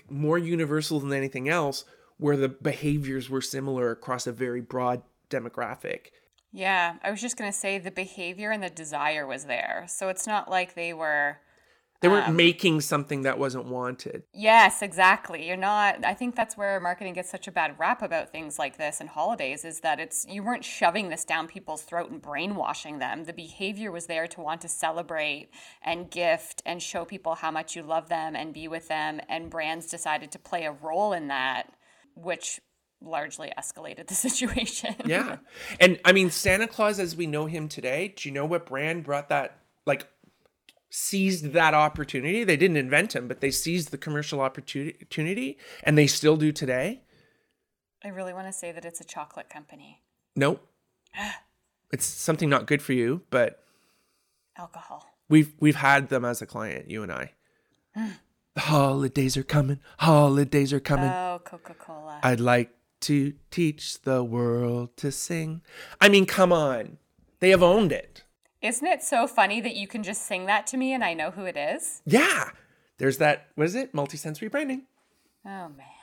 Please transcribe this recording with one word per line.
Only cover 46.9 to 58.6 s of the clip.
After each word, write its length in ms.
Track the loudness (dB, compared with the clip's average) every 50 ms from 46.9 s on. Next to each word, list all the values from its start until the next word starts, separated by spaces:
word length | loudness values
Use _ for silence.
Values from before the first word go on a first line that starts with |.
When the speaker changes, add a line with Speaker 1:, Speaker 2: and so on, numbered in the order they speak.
| -4 -8 _ _ _ _ _ _ _ _ _ _ _ _ _ _ _ _ _ _ _ _ -16
Speaker 2:
I 60 | -14
really 240 | -10 -10 -10 -10 -10
wanna 200 | -10 -12 -10 -10
say 180 | -10 -10 -10
that 140 | -10 -10 -12
it's 160 | -12 -12 -12
a 40 | -14
chocolate 440 | -12 -10 -10 -10 -10 -12 -16 -16 -14
company. 520 | -16 -20 -20 -20 -20 -20 -20 -20 -20 _ _ _ _ _ _ _ -2
Speaker 1:
Nope. 320 | 2 2 2 2 0 _ _ _ _ _ _ _ _ _ _ -12
Speaker 2:
<gasps> 40 | -10 -10 -10 -10 -12 _ _ _ _ _ _ _ _ _ -10
Speaker 1:
It's 140 | -6 -4 -4
something 440 | -4 -4 -4 -2 -2 0 0 2 4
not 160 | 4 2 2
good 160 | 2 0 0
for 120 | 0 0 0
you, 280 | 0 2 0 0 -2 -4 0
but 340 | 2 2 2 2 0 _ _ _ _ _ _ _ _ _ _ _ _ _ _ _ _ _ _ _ _ -18
Speaker 2:
Alcohol. 480 | -18 -16 -16 -18 -18 -16 -18 -18 -20 _ _ _ _ 6
Speaker 1:
we've, 240 | 6 6 6 6 2 2
we've 160 | 4 4 4
had 340 | 6 6 6 6 6 6 2
them 160 | 0 0 0
as 160 | 0 -2 -4
a 40 | -6
client, 440 | -8 -8 -8 -6 -6 -8 -8 -10 -10
you 140 | -10 -8 -8
and 80 | -8
I. 200 | -8 -8 -8 -10 _ _ _ _ _ _ _ _ _ _ _ _ -10
Speaker 2:
Mm. 180 | -8 -8 -8 -8 -12 _ _ _ _ _ _ -8
Speaker 1:
The 60 | -4